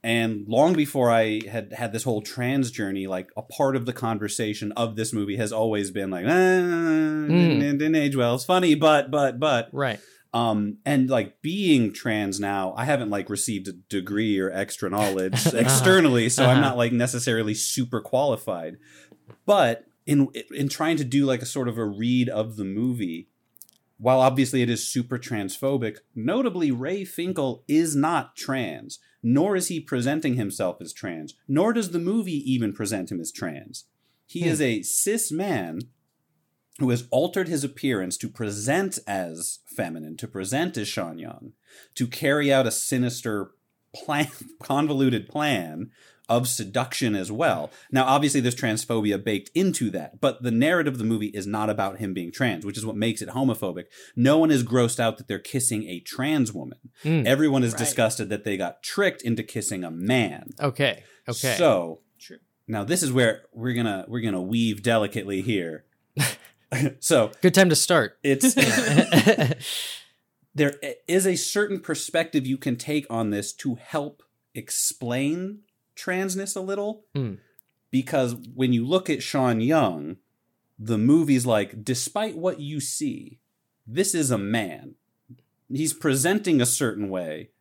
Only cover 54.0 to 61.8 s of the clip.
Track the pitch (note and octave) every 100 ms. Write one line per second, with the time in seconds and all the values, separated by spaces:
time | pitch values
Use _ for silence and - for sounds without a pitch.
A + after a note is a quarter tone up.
54 | - - B2+ D#3 D#3+ C#3 A#2 B2 A#2 A#2+
55 | A2+ A2 - G2+ - C3 A#2+ G#2+ G#2 F2+
56 | - - C#3 D#3 A2+ F#2 B1+ - - _
57 | D3 D#3+ A#2 C3+ D#3 C3+ A#2+ G#2+ A2+ -
58 | A2 - G2 G2+ A2 F#2+ F2 - - -
59 | G3 - A#2+ A2+ G#2 A#2 - F#2+ F2 E2
60 | F#2+ B2+ G2+ D2 - - C#3+ B2 C#3 F#2+
61 | - _ - A#2+ C3 A2+ E3 G2